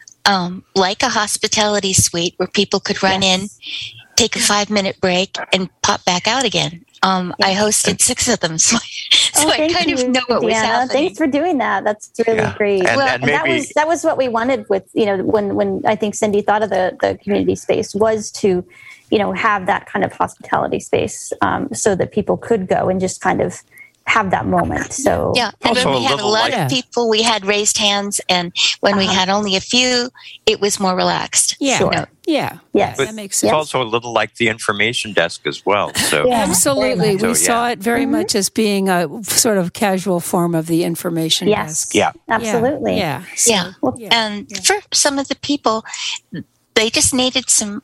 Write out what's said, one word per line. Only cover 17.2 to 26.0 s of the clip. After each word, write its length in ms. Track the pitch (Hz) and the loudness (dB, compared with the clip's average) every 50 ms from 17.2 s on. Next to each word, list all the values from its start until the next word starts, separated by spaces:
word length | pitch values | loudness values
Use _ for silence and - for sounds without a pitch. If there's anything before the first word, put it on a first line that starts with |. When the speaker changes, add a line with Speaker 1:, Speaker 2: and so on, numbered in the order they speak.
Speaker 2:
community 340 | - 202 202 196 190 175 190 | -2 -2 0 0 2 0 0
space 380 | 185 - - 185 190 208 - - | -2 0 -2 0 0 0 -2 0
was 380 | 196 214 220 226 220 214 - - - | 0 2 2 2 0 -4 -8 -8 0
to, 240 | - 202 185 175 180 - - - - - - - _ - | 0 2 2 2 -2 -6 -14 -20 -20 -20 -20 -14 _ 0
you 80 | - 220 | 0 2
know, 120 | 202 185 190 | 2 0 -2
have 340 | 180 - 226 208 202 185 175 | 0 0 0 0 0 0 -2
that 180 | 196 180 - | -2 -2 -2
kind 180 | - - 208 180 | -4 -4 -2 -2
of 80 | - - | -2 -2
hospitality 640 | - 180 180 - _ - - - - - 73 - 208 | -2 -4 -4 -6 _ -8 -2 -2 0 0 0 -2 -4
space, 520 | - - - - - - - - - - - - - | -4 0 0 0 0 0 -4 -8 -10 -10 -6 -2 -2
um, 260 | - - - - - | 0 0 -2 -4 -4
so 220 | - - - 220 196 | -4 0 0 0 2
that 180 | 175 - - | 2 0 -2
people 260 | - 214 190 - 180 170 | -2 -4 0 0 -2 -2
could 300 | - - 233 220 185 180 | 0 0 0 0 0 0
go 220 | 196 - - 185 | 0 0 0 0
and 100 | 185 190 | 0 0
just 220 | 180 185 - - | -2 -2 -4 -2
kind 180 | - 202 - 202 | -2 -2 0 0
of 200 | - 180 190 - - _ _ - - - _ _ - - | -2 -4 -4 -10 -16 _ _ -20 -20 -20 _ _ -4 0
have 220 | - 233 214 190 | 0 2 2 2
that 160 | 196 175 - | 0 0 0
moment. 480 | 95 92 175 170 82 - - - - - | 2 2 2 2 0 -2 -4 -4 -6 -6
So 400 | - - - 92 82 73 - - | -2 0 0 2 2 2 2 2
Speaker 1:
Yeah, 140 | 247 240 202 - - - | 0 0 -2 -4 -2 -2
and 60 | - 233 - | 0 2 2
Speaker 3:
Also 120 | - - | 2 2
Speaker 1:
when 100 | 139 | 2
we 60 | 127 | 2